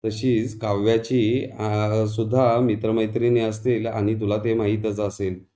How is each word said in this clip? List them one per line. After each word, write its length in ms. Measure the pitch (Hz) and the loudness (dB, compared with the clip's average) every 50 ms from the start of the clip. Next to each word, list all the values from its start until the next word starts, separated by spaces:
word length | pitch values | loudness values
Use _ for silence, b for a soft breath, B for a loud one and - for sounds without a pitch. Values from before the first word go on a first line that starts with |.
| - | -4
तशीच 540 | 110 104 107 117 131 120 110 117 117 - - | -4 -4 -2 0 2 2 2 0 -2 -6 -6
काव्याची, 880 | 113 107 101 101 101 110 117 110 113 - 127 123 107 107 120 131 - - - - | -2 -2 0 2 2 2 2 2 0 0 0 2 2 2 0 0 -2 -6 -8 -6
आ, 460 | 107 107 107 107 107 107 107 110 110 | -4 -2 0 0 0 0 0 0 0
सुद्धा 540 | 107 107 110 113 107 120 131 131 120 117 120 | 0 0 -2 -2 0 2 2 4 4 4 4
मित्रमैत्रिणी 800 | 127 123 107 104 110 110 110 113 110 107 107 113 117 120 120 120 | 2 2 0 0 0 0 2 2 0 0 0 0 2 2 2 2
असतील 480 | 113 110 107 110 110 127 120 110 110 | 2 0 -4 -2 -2 0 0 0 -2
आणि 280 | 113 113 110 101 104 113 | -2 -2 0 0 0 0
तुला 220 | 107 107 101 104 | 0 0 0 0
ते 160 | 107 101 117 113 | 0 0 0 0
माहीतच 460 | 113 110 101 107 110 107 107 101 101 | 2 2 0 0 0 -2 -2 -2 -2
असेल. 440 | 104 101 - - 101 95 92 90 95 _ _ | -2 -4 -2 -2 -4 -4 -4 -6 -10 _ _